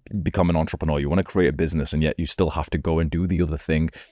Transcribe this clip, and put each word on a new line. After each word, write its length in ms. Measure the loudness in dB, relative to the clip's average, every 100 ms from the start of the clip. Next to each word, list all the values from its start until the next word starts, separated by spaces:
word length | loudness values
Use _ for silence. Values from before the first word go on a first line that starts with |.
| -8 -4
become 280 | -2 2 2
an 60 | 2
entrepreneur, 420 | 0 -2 -2 0
you 100 | 0
wanna 140 | 0
create 280 | 0 2 2
a 20 |
business, 400 | 2 0 -2 -2
and 100 | 0
yet 160 | 0 0
you 80 | -4
still 240 | 0 -2
have 200 | -2 -4
to 80 | -2
go 200 | 0 0
and 100 | 0
do 200 | 0 0
the 120 | 0
other 160 | 0 -2
thing 340 | 0 0 0 -4 -20